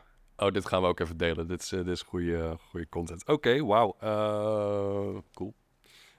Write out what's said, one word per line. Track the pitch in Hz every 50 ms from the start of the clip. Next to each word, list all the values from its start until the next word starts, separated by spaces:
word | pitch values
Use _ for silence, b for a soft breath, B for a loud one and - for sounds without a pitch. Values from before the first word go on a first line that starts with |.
| b b b b b _ _
Oh, | - 101 98
dit | 95 101 -
gaan | - 92 92
we | 92 87
ook | 87 -
even | 85 82 85
delen. | 82 87 85 80 85 82 85
Dit | 90 85
is, | - -
eh, | 95 92
dit | 87 90
is | 87 -
goede, | - - - 90 87 85 85 82 82 82 82 -
goede | - - - 87 80 -
content. | - 87 85 85 85 87 -
Oké, | - 151 147 - 117 123 147 151
wauw. | 101 101 117 117 95 - -
Eh, | - 110 107 107 107 107 104 104 107 107 107 104 104 101 104 101 101 98 101 101 101 98 98 101 - _
cool. | - - 92 107 - _ _ _ _ _ b b b b b b b